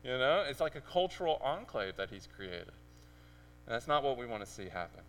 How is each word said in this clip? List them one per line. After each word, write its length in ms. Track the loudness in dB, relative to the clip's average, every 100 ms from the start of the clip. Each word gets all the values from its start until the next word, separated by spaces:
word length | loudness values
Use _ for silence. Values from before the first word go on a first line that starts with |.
You 140 | -2 4
know? 240 | 6 6 2
It's 120 | 0
like 160 | -2 -2
a 60 |
cultural 580 | 0 2 2 2 2 2
enclave 520 | 2 0 -2 -2 -2 -2
that 120 | -4
he's 180 | -6 -14 -12
created. 360 | -8 -8 -10 -16 -20 -20 -20 -20 -20 -20 -20 -20 -4
And 60 |
that's 140 | -4 2
not 160 | 4
what 120 | 4 0
we 120 | -2
wanna 180 | -4 -6
see 240 | -8 -8
happen. 340 | -6 -6 -10